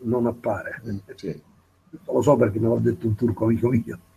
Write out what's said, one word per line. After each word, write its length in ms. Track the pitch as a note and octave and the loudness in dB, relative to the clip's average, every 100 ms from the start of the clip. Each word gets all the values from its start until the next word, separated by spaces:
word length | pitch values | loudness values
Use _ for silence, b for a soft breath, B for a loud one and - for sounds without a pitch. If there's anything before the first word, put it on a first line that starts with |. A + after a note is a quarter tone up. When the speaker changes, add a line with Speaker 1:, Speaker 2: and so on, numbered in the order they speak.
Speaker 1:
non 240 | A#2 B2 A#2+ | -2 0 0
appare. 560 | A2+ A#2 G2+ - - A2+ | -2 -4 -4 -6 -10 -8
Speaker 2:
Mm, 100 | G2+ - - | -10 -10 -12
sì. 260 | F#2 D2+ - _ _ _ _ - - | -10 -10 -14 _ _ _ _ -18 -2
Speaker 1:
Lo 160 | C3 | 2
so 140 | A#2+ C3+ | 4 6
perché 220 | A2+ G2+ | 4 2
me 100 | A2+ | 0
l'ha 100 | A#2 | 2
detto 260 | A#2 A#2 A#2 | 2 0 -2
un 100 | G#2+ | 0
turco 300 | A#2+ G2 A2 | 0 0 0
amico 220 | A2+ A#2+ | 2 2
mio, 320 | B2+ - - - | 0 0 -8 -18